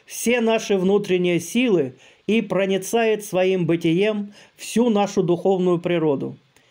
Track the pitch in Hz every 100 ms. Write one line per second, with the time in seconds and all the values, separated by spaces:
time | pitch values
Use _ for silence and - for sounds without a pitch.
0 | - - 226 247 226 226 220 196 185 202
1 | 202 180 180 170 170 233 254 180 131 -
2 | - _ - 220 214 185 196 190 190 233
3 | 226 214 208 185 185 190 165 170 170 170
4 | 208 214 208 - - - - 220 247 202
5 | 202 202 175 175 185 190 180 170 170 170
6 | 160 135 - - _ _ _